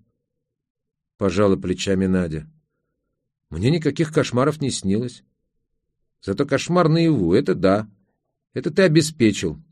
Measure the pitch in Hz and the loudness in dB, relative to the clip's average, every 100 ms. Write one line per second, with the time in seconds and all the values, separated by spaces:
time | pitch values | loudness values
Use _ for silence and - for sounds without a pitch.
0 | _ _ _ _ _ _ _ _ _ _ | _ _ _ _ _ _ _ _ _ _
1 | _ - 98 87 104 95 92 92 101 95 | _ -6 -2 0 2 0 -2 -4 -2 0
2 | 95 92 87 78 - _ _ _ _ _ | 0 0 -2 -6 -12 _ _ _ _ _
3 | _ _ _ _ _ 78 113 170 151 151 | _ _ _ _ _ -4 -2 0 -2 -2
4 | 156 151 123 120 143 151 135 - 95 104 | -2 -2 -2 0 -2 -2 -4 -4 -2 -2
5 | 123 - _ _ _ _ _ _ _ _ | -4 -12 _ _ _ _ _ _ _ _
6 | _ _ - 98 143 135 - 175 165 165 | _ _ -6 -4 -2 -2 0 2 2 2
7 | 165 139 82 101 147 - 92 101 107 _ | 2 2 2 2 0 0 2 0 -2 _
8 | _ _ _ _ _ 120 160 160 190 156 | _ _ _ _ _ -8 -4 2 4 4
9 | 156 - 110 104 87 76 - | 2 2 2 2 -4 -6 -14